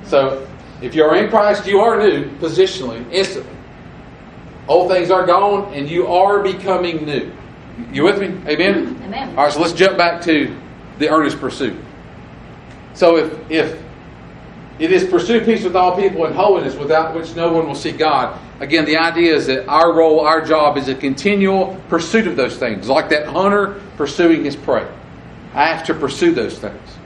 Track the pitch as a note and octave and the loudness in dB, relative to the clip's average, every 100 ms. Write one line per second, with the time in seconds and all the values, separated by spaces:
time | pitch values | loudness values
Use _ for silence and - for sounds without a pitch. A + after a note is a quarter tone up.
0 | - D3 C3+ C3+ - - - - B2+ D3 | 2 2 2 -4 -10 -18 -20 -12 -6 2
1 | D#3 E3+ G#3+ A3 G#3 G3+ F#3+ G3 A3+ G#3 | 4 4 4 2 4 0 2 2 4 4
2 | G#3 D3 C#3 - D#3+ D3+ F#3 - B2+ A#2 | 2 2 -4 -6 -4 2 2 0 -8 -10
3 | A#2+ F3+ F#3+ - - - - - - - | -4 -2 -2 -4 -12 -18 -20 -20 -20 -20
4 | - - - - - - - D#3+ F3+ F3+ | -20 -20 -20 -20 -20 -18 0 2 4 0
5 | F3 F#3 F3+ F3+ G3+ G3+ - C#3+ D3 E3+ | 2 2 4 2 2 0 -4 -8 -6 -2
6 | F3 F3 G3 G3+ G3 F3+ G3 F#3 F3+ D#3+ | 0 2 4 2 0 -4 -2 -2 -2 -4
7 | D3+ C#3 - - - - - - A#2+ C3 | -4 -6 -6 -14 -20 -20 -20 -16 -10 0
8 | E3 G3+ F#3+ - - D#3 F#3 F#3 - - | 0 0 -4 -8 -6 0 0 0 -4 -10
9 | - G3+ - E3+ C#3+ D3 E3+ D#3+ F#3+ F#3 | -12 -10 -8 0 0 0 -2 2 2 4
10 | F3 E3+ F3 D3+ B2+ - - - - - | 0 0 0 0 0 -8 -16 -20 -20 -4
11 | D3 D#3 C#3+ - C3 - B2+ F2 - - | 2 2 2 -2 -8 -6 -6 -6 -16 -20
12 | - - - - - - - - - - | -20 -20 -20 -20 -20 -20 -20 -20 -20 2
13 | F3 E3 D#3 - - D#3+ C#3 - - - | 4 4 2 -6 -4 -2 -2 -6 -16 -20
14 | - - - - - - - - E3 F#3 | -20 -20 -20 -20 -20 -20 -20 -6 0 2
15 | F#3+ E3+ - A#3 - A3 F#3 F3+ F3+ F3+ | 2 0 2 2 2 0 0 2 2 2
16 | G3 E3 D#3 C#3 G3+ F#3 C3+ - C#3+ D#3 | 0 0 -2 2 2 2 0 -6 0 0
17 | D#3+ E3 D#3+ E3 E3+ E3 D3+ C#3 D#3+ C#3+ | 0 -6 -8 -2 0 0 -2 -4 -6 0
18 | D#3 C#3 A#2+ - - - C3+ E3 D3+ D#3 | 2 2 0 -6 -16 -12 -2 0 2 2
19 | E3+ D#3+ E3+ D3+ C3+ C3 - D3 E3+ E3 | 0 2 2 2 0 -4 0 4 4 4
20 | D#3+ D#3 D3+ D#3+ D#3 D#3 D3 C#3 C3+ C3 | 4 4 4 2 2 2 2 0 -4 -4
21 | C#3+ C3+ G3+ G3+ F#3+ F#3+ F#3 - - E3 | -4 -2 0 2 2 2 -2 -6 -4 -4
22 | - A3+ F3+ C#3+ B2 - B2 G2+ G#2 D3 | 0 0 0 -2 -2 -2 -4 -4 0 0
23 | D3+ D3+ C#3+ C#3+ G3 G3+ G3 - - - | 2 -2 0 0 2 2 -2 -6 -16 -8
24 | C#3+ - E3+ D#3+ C#3+ - - A#2 - - | -6 2 4 4 0 -6 -2 -2 -2 -14
25 | - - - - - C3 D3+ D#3+ - - | -20 -20 -20 -20 -12 0 0 0 -4 -4
26 | C3+ - F3 C3+ G#2 - G#2 F#2+ - - | -4 0 0 2 -4 -6 -12 -14 -20 -20